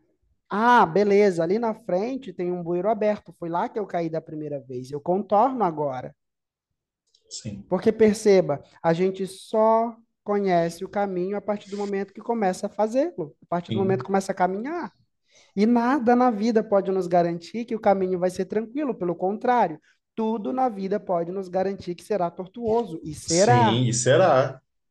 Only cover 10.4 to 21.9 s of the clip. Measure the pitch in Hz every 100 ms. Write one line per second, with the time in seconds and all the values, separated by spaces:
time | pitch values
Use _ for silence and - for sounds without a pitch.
10.4 | 196 175 170 170 185 208 202 180 185 208
11.4 | 196 202 190 202 202 196 196 - 214 233
12.4 | 190 180 202 - 220 254 330 277 147 -
13.4 | - 175 - 190 190 190 - 196 190 190
14.4 | 180 190 254 339 262 _ _ _ _ _
15.4 | _ 190 220 240 240 285 233 240 254 208
16.4 | 226 220 214 196 185 190 175 175 170 170
17.4 | - 220 233 220 214 196 185 185 180 180
18.4 | 180 208 226 277 285 214 180 170 185 214
19.4 | 247 247 185 151 _ _ _ - 220 226
20.4 | 220 254 254 196 190 202 196 170 170 196
21.4 | 185 185 190 196 -